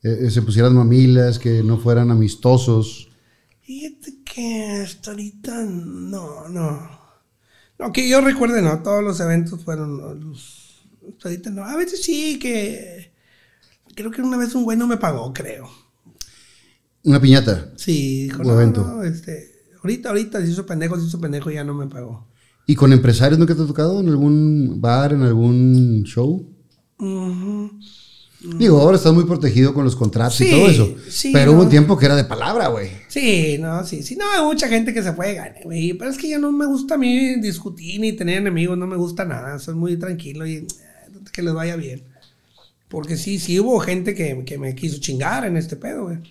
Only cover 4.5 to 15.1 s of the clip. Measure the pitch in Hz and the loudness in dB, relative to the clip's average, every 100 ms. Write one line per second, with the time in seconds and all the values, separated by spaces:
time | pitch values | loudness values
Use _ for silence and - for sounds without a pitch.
4.5 | 226 214 202 190 - - 208 208 - 262 | -6 -6 -8 -8 -12 -16 -14 -14 -14 -12
5.5 | 233 220 175 170 180 180 196 165 147 156 | -8 -8 -8 -10 -12 -12 -12 -12 -16 -12
6.5 | 175 160 147 - - _ _ _ _ _ | -6 -6 -6 -12 -20 _ _ _ _ _
7.5 | _ _ _ 247 - 254 262 269 269 240 | _ _ _ -6 -4 2 4 4 2 0
8.5 | 233 165 160 165 202 208 175 170 165 165 | 2 0 -2 -2 -2 -2 -4 0 0 -2
9.5 | 170 - 156 151 143 - 147 156 131 - | -8 -10 -8 -8 -10 -14 -16 -16 -18 -20
10.5 | - _ _ _ _ 185 - 180 175 220 | -20 _ _ _ _ -20 -16 -12 -12 -10
11.5 | 196 196 302 349 370 - 302 311 277 254 | -12 -10 -6 -6 -6 -4 -4 -4 -6 -6
12.5 | 226 202 - 180 170 - _ _ _ _ | -4 -6 -10 -16 -20 -20 _ _ _ _
13.5 | _ _ _ _ - 214 226 254 254 240 | _ _ _ _ -12 -12 -6 -4 -2 -2
14.5 | 254 233 226 240 226 175 | -2 -2 0 0 -2 -2